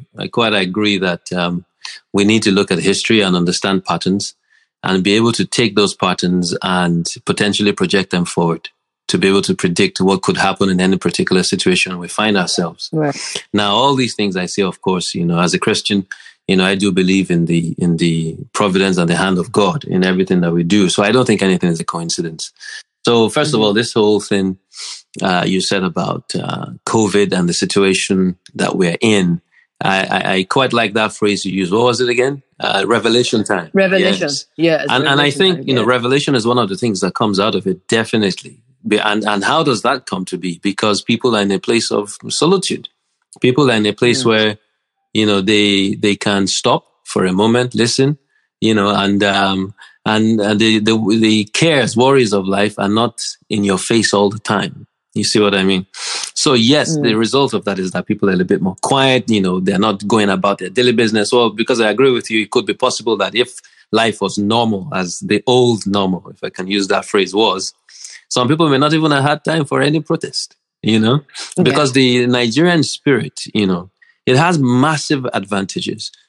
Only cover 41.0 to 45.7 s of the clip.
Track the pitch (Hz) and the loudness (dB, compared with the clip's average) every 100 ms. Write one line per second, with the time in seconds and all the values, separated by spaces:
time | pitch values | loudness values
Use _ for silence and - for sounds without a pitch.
41 | - 113 127 110 101 95 - 117 - 110 | -2 0 0 0 0 -2 0 -2 0 -4
42 | 104 - 113 - 151 190 - - - _ | -4 -12 -8 -2 2 2 0 -8 -10 _
43 | _ _ _ - 127 127 135 113 104 101 | _ _ _ -2 0 4 2 2 0 2
44 | 123 120 123 110 107 104 _ _ _ _ | 0 2 2 2 2 -2 _ _ _ _
45 | _ 107 107 98 95 104 104 | _ 0 2 2 2 4 4